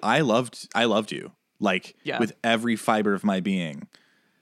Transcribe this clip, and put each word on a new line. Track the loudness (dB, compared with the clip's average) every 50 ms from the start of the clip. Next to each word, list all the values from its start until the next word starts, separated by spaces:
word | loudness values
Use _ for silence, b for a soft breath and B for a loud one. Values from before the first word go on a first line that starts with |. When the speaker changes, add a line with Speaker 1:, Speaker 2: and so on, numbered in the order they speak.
Speaker 1:
I | 2 2 2 2
loved, | 4 4 4 2 2 -2 -8 -16 -16 -6 -2
I | 0 2
loved | 2 2 2 0 -2
you, | -8 -10 -10 -12 -16 _ _ _ _ _
like, | 0 0 0 0 -4 -8 -16 _ _
Speaker 2:
Yeah. | -6 -2 -2
Speaker 1:
with | -2 -2 -2 -2 0
every | 0 0 2 2 0 -2
fiber | 0 0 0 2 2 2 0 0
of | 0 0
my | 0 0 0
being." | 0 0 -2 -2 -2 -4 -8 -10 -14 -18 b b b b b b b b b b